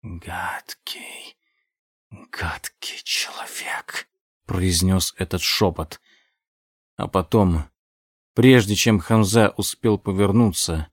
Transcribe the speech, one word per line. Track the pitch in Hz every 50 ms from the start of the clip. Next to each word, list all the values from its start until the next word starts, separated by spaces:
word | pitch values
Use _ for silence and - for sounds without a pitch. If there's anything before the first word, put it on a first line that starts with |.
| -
«Гадкий, | - 90 85 - - - - - - - - - - - _ _ - - - - - - - - - _ _ _ _ _ _ _ _ _ _ _ _ _ _ _ _
гадкий | - - - _ - - 85 82 - - - - _ _ - - - - -
человек», | - - - - - - - - - - - - - - - - - - - - _ _ _ _ _ _ _ _
произнёс | - - 92 92 95 87 80 92 92 95 92 87 - -
этот | - 95 87 - 90 -
шёпот. | - - - 107 92 82 - 87 - - - _ _ _ _ _ _ _ _ _ _ _ _ _ _ _ _ _ _ _
А | - -
потом... | - - 92 87 - - 113 101 92 85 80 73 - _ _ _ _ _ _ _ _ _ _ _ _ _
Прежде | - 117 131 131 123 107 101 104
чем | 95 - 117 107 98
Хамза | 82 - 113 110 107 92 104 117 110 98 -
успел | - 98 - - _ - 117 104 101
повернуться | _ - 95 95 101 98 98 113 120 107 85 - - - 85 80 78 -